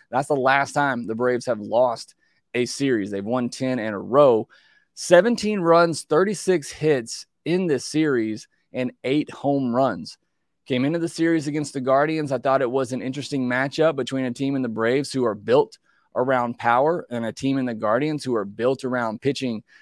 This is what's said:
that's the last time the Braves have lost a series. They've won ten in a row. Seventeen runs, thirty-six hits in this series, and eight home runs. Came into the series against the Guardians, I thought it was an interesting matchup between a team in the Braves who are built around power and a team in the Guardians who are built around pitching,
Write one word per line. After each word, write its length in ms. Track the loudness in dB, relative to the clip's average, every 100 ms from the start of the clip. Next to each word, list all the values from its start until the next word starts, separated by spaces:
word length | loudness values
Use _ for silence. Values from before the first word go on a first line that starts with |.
| _
that's 180 | -4 0
the 60 |
last 380 | 0 2 2 2
time 340 | 0 0 -2 -4
the 80 |
Braves 300 | -2 0 0
have 160 | -2 -6
lost 540 | -2 2 2 0 -10 _ _ _ _
a 100 | -4
series. 460 | -4 -2 0 0 -2
They've 120 | -6
won 280 | -4 -4 -4
ten 280 | -4 -4 -4
in 140 | -4
a 60 | -6
row. 500 | 0 6 6 6 0 _ _ _ _
Seventeen 640 | -14 6 6 6 2 -2 0
runs, 440 | 4 6 4 0
thirty-six 640 | 0 2 2 0 0 0 -2
hits 560 | -2 0 0 -2 -12 -16 _
in 220 | -2 -2 0
this 180 | 0
series, 640 | -2 0 2 2 0 -4 -12 _ _
and 200 | -6 -6 -6
eight 260 | -2 -2 -2
home 460 | -4 -2 0 0 2
runs. 400 | 0 -2 -8 -18 _ _ _ _
Came 200 | -4 -2
into 140 | 0 0
the 100 | -4
series 380 | -2 0 0 -2
against 280 | -4 -6
the 60 | -4
Guardians, 520 | 0 2 2 0 -4
I 60 | -2
thought 220 | 0 0
it 80 | 2
was 220 | 0 -2
an 100 | -4
interesting 460 | -6 -8 -6 -4 -2
matchup 480 | 0 -2 0 0
between 300 | 0 -4 -4
a 80 | -4
team 240 | -4 -2 -2
in 60 |
the 60 | -4
Braves 440 | -2 0 0 -2
who 120 | -2
are 120 | -2 -2
built 420 | 2 2 2 -4 _ _ _ -4
around 420 | 0 2 0 0
power 480 | 2 4 4 0 -4
and 160 | -6
a 80 | -6
team 260 | -4 -2 -2
in 80 | -2
the 80 |
Guardians 500 | -2 0 2 0 -4
who 100 | -2
are 100 | -4
built 400 | -4 -2 -2 0
around 360 | -2 -4 -4 -2
pitching, 420 | -4 -2 -4 -6 -10 _